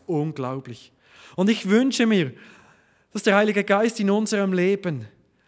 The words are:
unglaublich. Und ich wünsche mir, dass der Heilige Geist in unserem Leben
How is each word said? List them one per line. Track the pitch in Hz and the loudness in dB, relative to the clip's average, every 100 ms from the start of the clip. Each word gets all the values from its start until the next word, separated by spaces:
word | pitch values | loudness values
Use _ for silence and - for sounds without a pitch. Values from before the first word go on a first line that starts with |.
| - | -6
unglaublich. | 160 156 147 127 135 131 117 - _ _ - - - | -4 -4 -6 -8 -8 -12 -18 -20 _ _ -20 -12 -2
Und | 190 | 0
ich | 220 185 | 0 2
wünsche | 214 262 - 226 | 2 2 2 2
mir, | 208 143 - - - _ _ _ _ _ | 2 0 -6 -20 -20 _ _ _ _ _
dass | 214 | -4
der | 220 196 | 2 4
Heilige | 214 208 | 4 0
Geist | 202 202 226 - | 2 2 0 0
in | 196 | 0
unserem | 208 220 208 196 | 0 0 -2 0
Leben | 185 180 196 185 143 110 _ _ _ | 0 0 0 -4 -6 -10 _ _ _